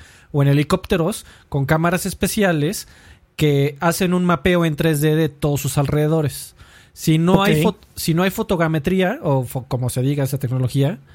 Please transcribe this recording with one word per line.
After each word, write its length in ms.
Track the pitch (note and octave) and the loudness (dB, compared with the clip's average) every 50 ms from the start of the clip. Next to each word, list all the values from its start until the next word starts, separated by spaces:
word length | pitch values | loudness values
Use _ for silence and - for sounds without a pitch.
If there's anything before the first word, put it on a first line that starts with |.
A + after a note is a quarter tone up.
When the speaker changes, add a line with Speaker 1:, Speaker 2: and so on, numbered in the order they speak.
| - - - - - _ | -20 -20 -20 -20 -14 _
Speaker 1:
o 100 | - C#3+ | 0 2
en 60 | C#3 C#3 | 4 4
helicópteros 800 | C#3+ D3 D3 - F#3 F3+ - - G#3 E3+ D#3+ F3+ A3+ - - - - - _ _ | 4 2 2 0 -2 -2 0 -2 -2 0 0 -2 -4 -6 -12 -18 -20 -20 _ _
con 160 | - C#3+ C3+ | -4 -4 0
cámaras 400 | C#3 D#3+ D#3+ D#3+ F3 F#3 E3+ - | 0 0 2 2 0 0 -2 -4
especiales 840 | F#3+ - - G#3 F#3+ - A3 G3 F#3 E3+ D3+ C#3+ D#3+ A3 - - - - - - - - - _ _ _ | -6 -4 -4 -4 -2 0 0 0 2 2 0 0 -2 -4 -6 -12 -16 -20 -20 -20 -20 -20 -20 _ _ _
que 400 | - D3+ D3+ C#3+ C#3 C#3 D3 C#3+ - | 0 2 2 4 2 2 0 -2 0
hacen 340 | F3+ E3+ E3+ - F#3+ F3 F3+ | 0 0 0 0 0 0 2
un 100 | F3+ F3+ | 2 2
mapeo 400 | F3 E3+ E3 - F#3 F3+ F3 E3+ | 2 0 2 2 2 2 2 2
en 120 | D#3+ D3+ | 0 0
tres 240 | - E3 E3 D#3 C#3+ | 0 0 0 0 2
D 160 | D3+ D#3 D3+ | 2 2 2
de 120 | D#3+ D#3+ D3 | 2 0 -2
todos 320 | C#3+ - - D3 C#3+ C#3 | -2 -2 -2 -2 -2 -2
sus 180 | - C3+ - D3+ | -4 -2 -2 -2
alrededores. 760 | C#3+ C3+ D3 D3+ D3+ D3+ D#3 D#3+ D3 C3+ - - - - - - - - - - - _ | 0 0 0 0 0 2 0 0 0 -2 -6 -8 -14 -18 -20 -20 -20 -20 -20 -20 -20 _
Si 260 | _ - - E3 D#3 D#3+ | _ -4 0 2 2 2
no 240 | E3 F3 F#3+ F#3+ | 4 4 2 4
hay 140 | G3 G3+ D#3 D3+ D#3+ | 4 2 2 2 2
Speaker 2:
Ok. 100 | A3 G3+ | 0 -2
Speaker 1:
fot-, 120 | - - _ _ | -4 -10 _ _
si 180 | - - - D#3 | -6 -2 0 0
no 80 | E3+ | 2
hay 80 | F#3 G3 | 0 0
fotogrametría 880 | - A3 A3 - G3+ E3 E3 D#3+ D#3+ D#3 C#3 F3+ F#3+ F#3+ F#3 F3+ A#3 D#4+ | -2 -2 -2 -2 0 0 0 0 0 -2 -2 0 0 0 0 0 -2 -2
o 220 | A3+ D#3+ C#3 C3+ B2 | -2 0 0 0 -2
fo-, 220 | - - C3+ A#2+ | -4 -8 -10 -6
como 240 | - C#3 B2 B2+ A#2+ | -6 -4 -4 -4 -4
se 120 | - B2+ | -2 -2
diga 200 | B2 C3+ D3 C#3+ C3+ | -2 -2 0 -2 -2
esa 140 | C3 C#3+ C3+ | -4 -4 -4
tecnología, 600 | - A#2 B2+ B2+ C3 A#2+ - C3+ C#3 C#3+ G#3 - - - | -4 -4 -2 -2 -2 0 0 0 0 0 -2 -6 -12 -20